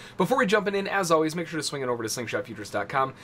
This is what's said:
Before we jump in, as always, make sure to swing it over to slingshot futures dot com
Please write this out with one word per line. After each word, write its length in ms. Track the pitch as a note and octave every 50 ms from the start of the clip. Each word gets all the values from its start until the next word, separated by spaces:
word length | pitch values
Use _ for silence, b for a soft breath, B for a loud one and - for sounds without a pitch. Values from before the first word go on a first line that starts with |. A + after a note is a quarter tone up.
| B B B -
Before 200 | F#3 F3 B3 C#4
we 80 | B3+
jump 220 | F#3+ G#3 G#3+ G3 G3+
in, 180 | G3 G3 G3
as 240 | F#3+ - G3 F#3+ D#3+
always, 240 | E3 D#3+ D#3+ D#3 D3+
make 140 | F3+ E3 D#3
sure 120 | D#3+ D#3
to 40 | C#3
swing 180 | - - C#3+
it 60 | C3+ B2
over 160 | B2 A#2 A2+
to 60 | G#2+
slingshot 360 | - B2+ A#2+ G#2 - A2 G2+
futures 240 | - A2 G#2 G#2 -
dot 200 | - G#2 G2+ -
com 240 | - C#3 C3+ C3 - B